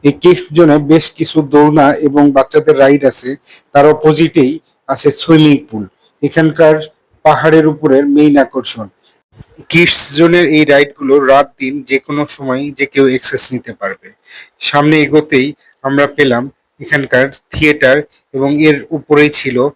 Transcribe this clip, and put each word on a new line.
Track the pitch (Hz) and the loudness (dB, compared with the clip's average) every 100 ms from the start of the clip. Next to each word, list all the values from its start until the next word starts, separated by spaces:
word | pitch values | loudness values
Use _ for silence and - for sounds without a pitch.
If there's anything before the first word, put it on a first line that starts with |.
এই | 143 143 | -2 0
কিডস | 175 175 - 151 | 0 0 -2 0
জোনে | 160 147 143 | 2 2 2
বেশ | 160 - - | 0 0 -6
কিছু | 151 160 143 | -4 -4 0
দোলনা | 147 151 151 139 143 147 | 2 4 2 0 0 -2
এবং | 143 147 135 | 2 2 2
বাচ্চাদের | 131 147 - 139 | 0 0 0 2
রাইড | 135 143 135 | 2 2 0
আছে। | - 127 139 _ - _ | -4 -12 -14 _ -20 _
তার | 143 147 | 2 2
অপোজিটেই | 151 156 147 160 165 131 160 _ _ - | 2 0 0 0 0 0 -2 _ _ -10
আছে | 139 - - | -2 -2 -4
সুইমিং | - 160 151 139 - | 0 4 4 2 -2
পুল, | 110 98 _ _ _ | -14 -14 _ _ _
এখানকার | 143 165 160 156 156 156 156 _ _ _ 156 | -4 -2 -2 2 2 2 -4 _ _ _ -2
পাহাড়ের | 147 156 160 156 | 0 2 2 2
উপরের | 151 156 135 143 143 | -2 0 0 2 2
মেইন | 151 143 131 | 2 2 0
আকর্ষণ। | 131 123 117 101 _ _ _ _ _ - - - | -6 -10 -12 -14 _ _ _ _ _ -20 -20 -4
কিডস | 170 175 - - 139 | 2 2 2 -2 0
জোনের | 165 175 175 151 | 2 2 2 0
এই | 147 | 2
রাইডগুলো | 143 143 - 135 143 131 | 2 0 -4 0 0 4
রাত | 135 139 _ | 2 2 _
দিন | 131 143 127 | -10 -10 -6
যে | 135 - | -6 -6
কোনো | 147 147 - | -8 -6 -8
সময় | 135 127 143 135 | -6 -8 -8 -8
যে | 139 | -6
কেউ | 139 135 | 0 0
অ্যাক্সেস | 127 - - - | 0 -4 -6 -6
নিতে | 127 117 107 | -8 -12 -12
পারবে। | 98 95 - _ _ - - _ - | -12 -12 -20 _ _ -20 -20 _ -2
সামনে | 143 147 156 143 | 0 2 0 2
এগোতেই | 151 151 143 135 - _ _ 135 | 0 0 -2 -2 -8 _ _ -6
আমরা | 139 143 139 | -4 -4 -2
পেলাম | 139 117 135 _ _ _ | -2 -2 -6 _ _ _
এখানকার | - 143 135 127 135 - _ | -4 -4 -2 -2 -2 -6 _
থিয়েটার | - 151 147 131 143 147 - _ 135 | -2 -2 0 0 0 -4 -20 _ -6
এবং | 139 147 156 | -4 0 0
এর | 143 - 156 | 0 -6 -12
উপরেই | - 147 147 147 | 0 2 2 0
ছিল | 135 123 139 | -4 -4 -4